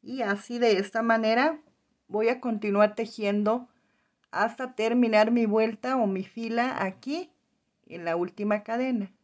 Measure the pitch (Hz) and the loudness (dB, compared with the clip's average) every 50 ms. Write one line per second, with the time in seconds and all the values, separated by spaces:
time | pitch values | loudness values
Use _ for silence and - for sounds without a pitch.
0 | _ 214 247 269 233 202 202 202 - - 240 240 247 233 208 180 196 - _ 226 | _ -10 -6 -4 -2 -2 -2 -4 -4 -8 -2 2 4 4 4 4 0 -2 _ -2
1 | 226 233 226 226 220 220 226 240 269 311 330 302 _ _ _ _ _ _ _ _ | 2 2 2 2 4 2 2 4 2 2 0 -2 _ _ _ _ _ _ _ _
2 | _ _ 185 214 220 226 254 247 - 247 220 208 214 208 202 202 208 208 208 - | _ _ -4 -2 0 0 0 -2 -4 -6 -4 -4 -2 0 4 4 4 4 4 -4
3 | 226 220 - - 214 202 202 208 208 214 226 247 247 _ _ _ _ _ _ _ | -8 -8 -6 -4 -2 -2 0 0 2 2 0 0 -2 _ _ _ _ _ _ _
4 | _ _ _ _ _ _ - 160 202 226 226 - 262 247 - - 214 226 240 247 | _ _ _ _ _ _ -2 -2 -2 -2 -2 -6 -10 -10 -4 -2 -2 2 4 4
5 | 247 226 220 214 214 220 240 240 233 208 202 220 220 226 220 - - 254 262 262 | 4 4 6 4 4 6 4 2 2 2 2 2 2 0 -2 -6 -6 -4 0 0
6 | 226 202 190 185 190 - _ 233 226 226 226 233 240 262 - - - 190 190 - | 0 0 0 -4 -6 -8 _ -10 -6 -4 -2 -2 -2 -2 -2 -4 -4 -6 -6 -8
7 | - 262 285 339 359 - _ _ _ _ _ _ _ _ _ _ _ _ - 170 | -8 -8 -6 -6 -8 -10 _ _ _ _ _ _ _ _ _ _ _ _ -16 -8
8 | 170 170 165 170 175 180 - - 208 208 208 214 208 - 226 240 254 262 247 226 | -6 -4 -2 -2 -2 -4 -4 -4 -2 -2 -2 -2 -2 -6 -4 -4 -2 -2 -2 -4
9 | 196 190 _ _ | -4 -6 _ _